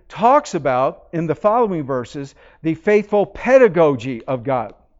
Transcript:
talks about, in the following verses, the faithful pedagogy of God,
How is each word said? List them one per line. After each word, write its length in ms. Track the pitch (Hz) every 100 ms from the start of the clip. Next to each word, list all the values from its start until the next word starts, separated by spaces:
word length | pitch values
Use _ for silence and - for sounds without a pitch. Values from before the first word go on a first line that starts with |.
| _
talks 460 | - 226 294 294 180
about, 520 | 139 123 139 170 _
in 140 | 165 165
the 80 | 147
following 480 | 208 226 226 170
verses, 520 | 131 131 117 147 139 - - _
the 100 | 160
faithful 520 | 160 - 208 208 208 190
pedagogy 1000 | - 226 269 240 165 156 135 123 117 127
of 180 | 131
God, 300 | 117 127 107 - _